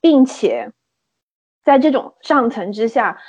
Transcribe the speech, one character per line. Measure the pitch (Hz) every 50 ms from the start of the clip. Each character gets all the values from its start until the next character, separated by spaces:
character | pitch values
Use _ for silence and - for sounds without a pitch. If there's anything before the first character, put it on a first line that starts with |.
并 | - 339 302 269 262
且 | 262 - - - 165 117 120 117 214 _ _ _ _ _ _ _ _ _ _ _ _ _ _ _ _ _ _ _
在 | 302 277 269
这 | 262 311
种 | 269 247 - - _ _
上 | _ - 302 277 240 233
层 | 233 220 180 196
之 | 202 214 226 226
下， | - 269 220 180 - - -